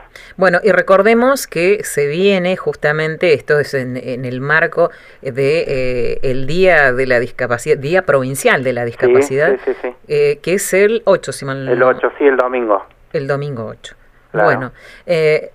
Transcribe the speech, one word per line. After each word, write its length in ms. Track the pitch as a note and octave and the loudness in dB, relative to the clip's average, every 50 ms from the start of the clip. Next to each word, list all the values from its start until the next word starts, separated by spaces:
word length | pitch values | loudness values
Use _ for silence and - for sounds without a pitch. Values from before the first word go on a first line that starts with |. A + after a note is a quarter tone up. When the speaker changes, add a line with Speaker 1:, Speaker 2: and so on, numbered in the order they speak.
| - - - - - - - | -20 -20 -20 -20 -20 -14 -4
Speaker 1:
Bueno, 220 | - F#3 F#3 F3 F3 - | 0 0 2 2 2 2
y 80 | G#3+ | 2
recordemos 760 | F3+ F3+ F3 - G3 F#3+ G3 G#3+ A#3 A#3 A#3+ B3+ C#4 C4+ - | 2 2 4 4 4 4 4 4 4 4 4 2 0 0 -4
que 360 | - - D#3+ E3+ F#3 G#3 G#3 - | -8 -4 -2 0 0 0 0 -2
se 240 | - - - C#3+ | -6 -4 -2 -2
viene 500 | C#3+ D3 E3+ F#3+ G3+ G3+ F#3 F3+ F3+ F#3 | -2 0 0 2 2 2 2 0 -2 -4
justamente, 760 | F3+ - D#3 C#3+ - - D3 D3+ D#3 D#3 D#3 D#3+ D3+ - C#3 D3+ | -4 -4 -6 -6 -2 -2 -2 0 0 -2 -4 -4 0 2 2 2
esto 240 | C3 - - D3+ D3 | 2 2 0 0 0
es 160 | C#3 C3+ - | 0 -2 -4
en, 220 | C3+ B2+ B2+ B2 | -6 -6 -6 -8
en 280 | B2+ - C3 B2+ A#2+ C3+ | -8 -8 -8 -8 -8 -8
el 160 | B2+ B2 B2+ | -8 -8 -6
marco 500 | C3 C#3+ D3+ D#3+ E3 D#3+ - - E3+ - - - - - - - - | -4 0 0 0 0 0 0 0 0 0 -2 -6 -20 -20 -20 -14 -12
de, 420 | - A#2+ B2 C#3 C3+ D3+ E3+ E3 | -10 -4 -2 0 0 0 0 -2
eh, 520 | - C#3+ C3 B2+ B2+ B2+ B2 A#2 - - - - | -2 -4 -4 -2 -2 -2 -2 -2 -2 -2 -2 -2
el 240 | C#3 B2+ C3 C3 | -2 0 -2 -2
Día 460 | C3 D3+ F3+ F#3+ F#3 F3 D#3 C#3+ C3+ B2 | -2 0 2 4 4 6 6 4 4 2
de 140 | B2 C3+ | 2 0
la 120 | C3 B2+ A#2+ | 2 2 0
Discapacidad, 580 | B2 - - - B2+ A#2+ A#2+ A#2 - D3+ D3+ D3 | 0 -2 -6 -6 -4 -4 -4 -4 0 0 -2 0
Día 240 | C3 C#3+ E3+ F#3 F#3 | 0 -2 -2 -2 0
Provincial 560 | - C#3 C#3 B2+ C3 C3+ C3+ - - G#3+ D#3+ B2+ | 2 2 0 0 0 -4 0 2 2 2 2 0
de 100 | C3 B2 | -2 -2
la 100 | A#2+ A#2+ | -2 -4
Speaker 2:
Sí, 40 | |
Speaker 1:
Discapacidad, 720 | A#2+ A#2 - - B2 B2 C3 C#3 C#3 C3+ C3+ D3+ E3 - - - | -6 -4 -2 0 2 4 4 2 2 0 0 0 0 0 -2 -2
Speaker 2:
sí, 80 | - B2 | -6 -6
sí, 40 | - - | -6 -6
sí. 120 | B2+ B2 - _ - | -10 -10 -12 _ -4
Speaker 1:
eh, 300 | D3 D3 D3 C#3+ D3 C#3+ - | -2 0 0 0 0 -2 -2
que 120 | D#3+ E3+ | -2 -2
es 180 | G3+ - - - | -2 -2 0 2
el 280 | F#3 G3+ G#3+ A3+ A3 - | 2 4 4 2 0 2
ocho, 280 | - F#3+ - - - C3 | 2 0 0 0 -6 -12
si 120 | - - | -10 -8
mal 200 | C#3 C3+ C3+ C3+ | -8 -8 -6 -4
no 80 | C3+ B2 | -2 0
Speaker 2:
El 100 | A#2+ B2+ | 2 4
ocho, 280 | B2+ B2+ B2+ - B2 - - | 2 2 2 0 -4 -2 2
sí, 60 | D3+ | 2
el 120 | C#3+ C3 | 2 4
domingo. 480 | B2+ B2+ B2+ B2+ B2+ A#2+ A2 G#2 G2 - - _ _ _ _ - | 4 0 0 0 -2 -2 0 0 -2 -2 -6 _ _ _ _ -8
Speaker 1:
El 140 | E3 C#3 | -6 -4
domingo 380 | C3+ C#3+ C#3 C#3+ D3 C#3+ A#2 A2 | -4 -4 -4 -4 -8 -10 -10 -10
ocho. 300 | G#2+ A#2 - - - - _ _ _ _ _ _ _ | -12 -14 -16 -20 -20 -20 _ _ _ _ _ _ _
Speaker 2:
Claro. 160 | - G#2+ G#2 G#2+ | -2 0 0 0
Speaker 1:
Bueno, 240 | A2 G#2+ C3 B2 - - - - - - - | 0 -2 -4 -8 -12 -16 -20 -20 -20 -14 -6
eh, 440 | - F3 D#3+ D#3 D#3 D#3 D#3 - - - | -4 -2 0 2 2 2 0 -2 -4 -8